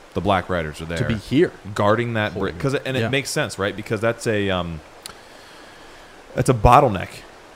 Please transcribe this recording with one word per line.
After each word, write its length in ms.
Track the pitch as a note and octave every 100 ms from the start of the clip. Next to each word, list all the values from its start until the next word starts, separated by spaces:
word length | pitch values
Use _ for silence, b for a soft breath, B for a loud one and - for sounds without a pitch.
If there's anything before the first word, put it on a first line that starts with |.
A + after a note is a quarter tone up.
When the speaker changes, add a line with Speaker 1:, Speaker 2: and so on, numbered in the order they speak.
| -
Speaker 1:
the 60 | -
Black 280 | F2+ F#2+ F2
Riders 320 | F2+ D#2 D2
are 40 |
there 140 | E2 E2
Speaker 2:
To 60 | D2+
be 60 | F2
here. 340 | - B2+ F3+ - F#2+
Speaker 1:
guarding 400 | G#2 G#2 A2+ A#2+
that 180 | A2+ G#2
Speaker 2:
Holy 180 | G#2 F#2+
Speaker 1:
bridge, 80 | F2
'cause 120 | C#3
it, 80 | C3+ B2+
and 100 | C3
it 40 |
Speaker 2:
yeah. 80 | A2+
Speaker 1:
makes 220 | C3+ C3+
sense, 280 | - B2+ -
right? 160 | G2
Because 260 | F#2+ G#2+ A2
that's 260 | A2+ A#2 A#2+
a, 220 | G#2 G2+
um, 300 | F#2 F2 D#2+ - - - B B B B B B B B B B B -
that's 140 | - C3
a 60 |
bottleneck 540 | A#2+ A#2+ B2 C#3 F#2+ F2+ - - - -